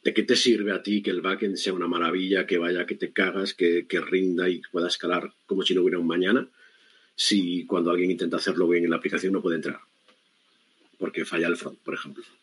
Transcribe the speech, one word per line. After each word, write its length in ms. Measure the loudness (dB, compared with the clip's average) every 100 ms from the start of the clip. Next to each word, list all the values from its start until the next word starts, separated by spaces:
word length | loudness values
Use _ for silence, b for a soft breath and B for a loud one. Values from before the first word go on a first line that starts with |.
¿De 100 | 0
qué 80 | 0
te 140 | 2 4
sirve 340 | 4 4 2
a 100 | -2
ti 200 | 0 -2
que 80 | 0
el 120 | -2
backend 340 | -2 -2 -2 -2
sea 160 | -4
una 160 | -2 -2
maravilla, 580 | 0 0 0 0 0 2
que 100 | 0
vaya, 300 | 0 -2 -2
que 80 |
te 180 | -6 -4
cagas, 400 | 0 0 0 -4
que, 340 | 2 2 2 0
que 120 | -4
rinda 480 | 0 2 2 2 0
y 120 | -2 -4
pueda 160 | -4 -2
escalar 460 | -2 -2 -2 -4 _
como 180 | _ -2
si 120 | 2
no 80 | 2
hubiera 160 | 2 2
un 80 | 0
mañana? 420 | 0 2 2 0 b b b b b b -4
Si 500 | 2 2 2 -4 -2
cuando 240 | 0 2
alguien 200 | 2 2
intenta 260 | 0 -2 -2
hacerlo 320 | -2 0 2
bien 160 | 4
en 60 | 2
la 60 | 0
aplicación 360 | -2 -2 0
no 100 | 0
puede 140 | 0 -2
entrar, 240 | -4 -10 -16 _ _ _ _ _ _ _ _ _ _ _
porque 260 | -6 -6
falla 240 | -4 -2 0
el 80 | -2
front, 220 | -6 -14
por 140 | -10
ejemplo. 280 | -10 -10 -14 -20 _